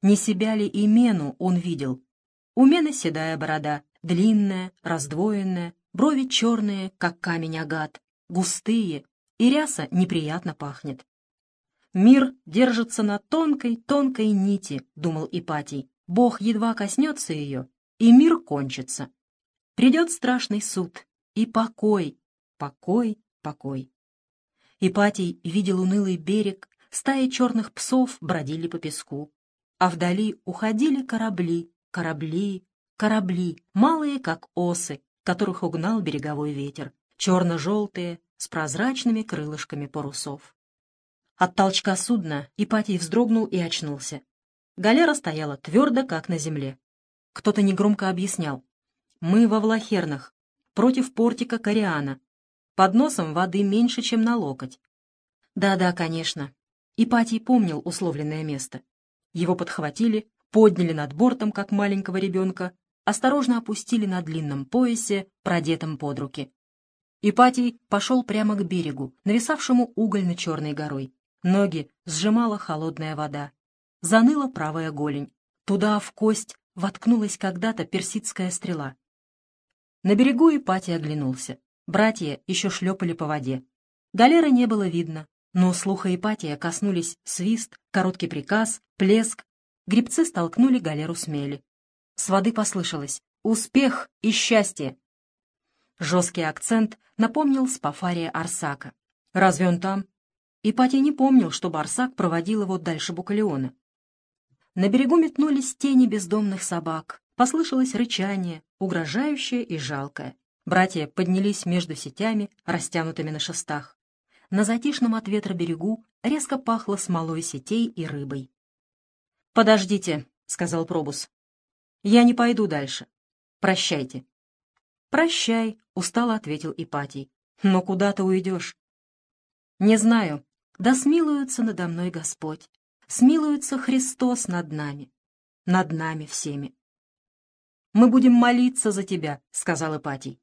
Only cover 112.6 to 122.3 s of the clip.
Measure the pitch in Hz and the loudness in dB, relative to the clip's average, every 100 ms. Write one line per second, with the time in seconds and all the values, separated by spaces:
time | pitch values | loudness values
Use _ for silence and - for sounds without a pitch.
112.6 | - 175 - 175 160 165 156 156 - 160 | -6 -4 -2 -4 -4 -6 -8 -6 -8 -8
113.6 | - 147 143 _ _ _ _ _ _ 190 | -8 -8 -10 _ _ _ _ _ _ 0
114.6 | 208 233 277 285 240 226 220 208 202 175 | 0 0 -2 0 0 0 -2 -4 -2 -4
115.6 | 170 165 180 226 _ _ 226 302 294 269 | -4 -2 -4 -4 _ _ -4 -2 -2 -6
116.6 | 262 226 - 196 - 175 160 165 160 139 | -2 -4 -2 -6 -2 -4 -2 -6 -8 -10
117.6 | 131 220 233 - 156 143 139 139 131 _ | -4 -2 -2 -4 -8 -8 -8 -10 -12 _
118.6 | _ _ _ _ _ _ _ _ _ - | _ _ _ _ _ _ _ _ _ 0
119.6 | 214 220 190 202 190 151 131 _ _ - | 4 4 4 -2 -2 -6 -6 _ _ -6
120.6 | 175 165 165 170 147 143 - _ _ _ | -4 -4 -2 -4 -4 -8 -12 _ _ _
121.6 | _ _ _ _ 202 233 240 | _ _ _ _ 4 6 6